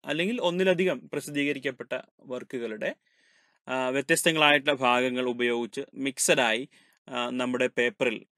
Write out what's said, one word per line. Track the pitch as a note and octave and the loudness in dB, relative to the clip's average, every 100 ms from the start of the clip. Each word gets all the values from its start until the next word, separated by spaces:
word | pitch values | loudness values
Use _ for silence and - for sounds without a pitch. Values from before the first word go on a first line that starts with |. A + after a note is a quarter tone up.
അല്ലെങ്കിൽ | C#3+ D3+ F#3 A#3+ | -4 -2 -2 0
ഒന്നിലധികം | F3 F3 F#3+ E3+ F#3 B2+ - | -2 2 2 2 0 -2 -6
പ്രസിദ്ധീകരിക്കപ്പെട്ട | D3 C#3+ C#3+ C#3+ C#3 C#3 B2+ A#2+ B2+ - _ C#3+ | -8 -4 -2 -2 -2 -6 -8 -8 -8 -8 _ -12
വർക്കുകളുടെ, | B2 - C3 A#2 A2 D3+ - _ _ _ _ _ _ - | -12 -8 -8 -6 -6 -6 -8 _ _ _ _ _ _ -6
ആ, | C3 B2+ | -2 0
വ്യത്യസ്തങ്ങളായിട്ടുള്ള | C3+ C3+ E3 F3 D#3+ C#3+ C#3+ C#3 | -2 0 2 2 4 4 6 2
ഭാഗങ്ങൾ | C#3 B2+ B2 B2+ B2 B2+ | 2 4 4 2 0 -2
ഉപയോഗിച്ച് | A#2+ B2 A#2+ A#2 - C#3 | 0 0 0 -4 -8 -12
മിക്സഡായി, | - C3+ C3+ - D3 A#2 A2+ C#3+ _ _ _ - | -6 -6 -2 2 4 2 0 -4 _ _ _ -10
ആ, | B2 A#2+ | -6 -4
നമ്മുടെ | B2+ B2+ B2 B2+ | -2 -2 0 -2
പേപ്പറിൽ | B2 A#2+ - B2+ G#2+ - | 0 -2 0 -2 -2 -12